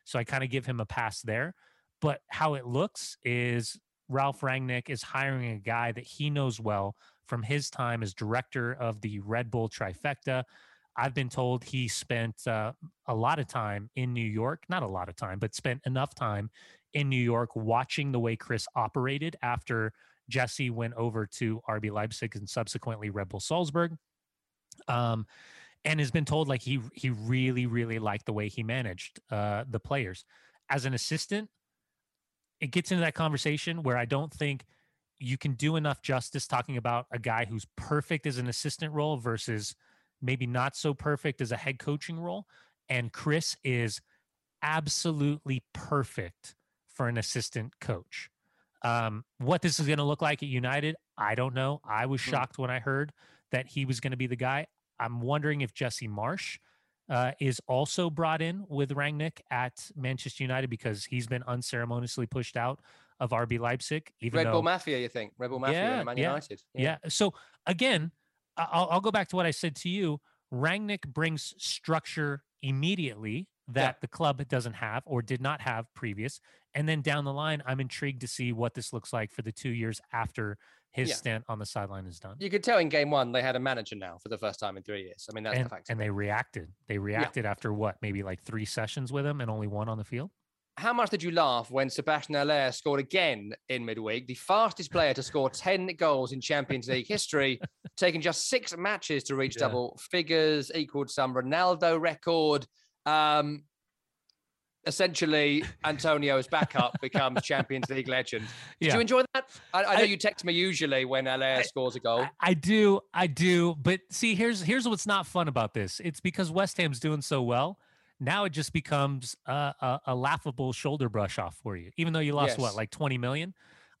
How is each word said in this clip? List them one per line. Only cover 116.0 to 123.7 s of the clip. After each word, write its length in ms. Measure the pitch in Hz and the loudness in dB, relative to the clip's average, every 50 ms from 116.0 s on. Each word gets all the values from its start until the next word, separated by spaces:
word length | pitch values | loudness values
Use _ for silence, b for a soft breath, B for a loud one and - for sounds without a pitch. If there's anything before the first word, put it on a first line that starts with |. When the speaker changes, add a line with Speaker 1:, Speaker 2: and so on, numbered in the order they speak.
Speaker 1:
It's 200 | - 175 147 - | -4 -6 -4 -2
because 300 | - 180 170 - 190 160 | -2 -2 0 0 -2 0
West 280 | 160 185 196 185 - - | 2 2 2 2 2 0
Ham's 200 | 175 151 135 117 | 0 0 0 0
doing 240 | - 156 151 147 135 | 0 0 0 0 0
so 200 | - 151 139 123 | 0 2 2 4
well, 360 | 120 120 120 139 175 196 b b b b b b b b - | 4 4 4 2 0 -2 b b b b b b b b -4
now 240 | 131 123 170 202 208 | -2 0 2 2 2
it 60 | 190 | 0
just 220 | 139 156 147 - - | 0 -2 -2 -2 -2
becomes 640 | 165 - - 151 143 139 139 139 131 123 117 - - _ | -4 0 2 2 2 4 2 0 -2 -6 -8 -10 -10 _
a, 60 | - 127 143 147 143 143 - | -4 -2 0 0 -2 -2 -2
a, 200 | - 127 127 135 - - | 0 0 0 0 -2 -2
a 60 | 127 | 0
laughable 580 | 127 127 139 156 - - 156 123 - 139 131 120 | 0 2 2 2 0 -2 -4 -4 -2 -2 -2 -2
shoulder 360 | - - 147 143 147 135 117 | -2 -2 -2 0 0 0 0
brush 300 | 104 110 101 95 - - | 2 0 0 0 -2 -4
off 180 | 95 90 - - - | -6 -6 -8 -10 -10
for 140 | 110 98 | -8 -8
you, 140 | 90 85 92 - | -8 -10 -8 -4
even 160 | - 165 165 160 | -2 0 2 2
though 80 | 160 | 2
you 120 | 156 143 143 | 2 2 4
lost, 260 | 147 143 139 117 120 | 4 4 4 4 2
what, 100 | 131 113 | 0 0
Speaker 2:
Yes. 80 | 98 | 0
Speaker 1:
like, 140 | 107 110 - | -2 -4 -4
twenty 280 | - - 151 139 131 123 | -4 -2 -2 0 0 0
million? 360 | 120 123 135 151 165 185 185 b b b | 0 0 -2 -2 -4 -6 -10 b b b